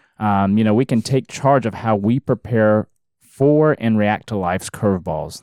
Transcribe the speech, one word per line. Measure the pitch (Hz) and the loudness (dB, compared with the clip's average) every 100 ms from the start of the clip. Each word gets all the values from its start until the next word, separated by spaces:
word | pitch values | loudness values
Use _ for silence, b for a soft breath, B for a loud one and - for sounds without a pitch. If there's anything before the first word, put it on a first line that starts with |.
| b - | b -6
um, | 107 98 98 107 | -2 0 2 2
you | |
know, | 107 | 2
we | 107 | 2
can | 135 117 | 0 -2
take | - 131 - | -2 -4 -4
charge | - 135 139 113 | -2 0 2 0
of | |
how | - 113 107 | -4 -2 0
we | 104 131 | 0 0
prepare | - 120 - 117 107 107 104 _ _ _ | -2 -6 -2 2 2 2 -2 _ _ _
for | _ - 139 151 156 135 | _ 0 2 4 2 0
and | 113 110 | 0 0
react | 104 107 - | 0 -2 -4
to | 104 | -6
life's | 90 92 - | -2 -4 -6
curveballs, | - 104 95 82 78 76 - | -2 0 0 -4 -8 -8 -14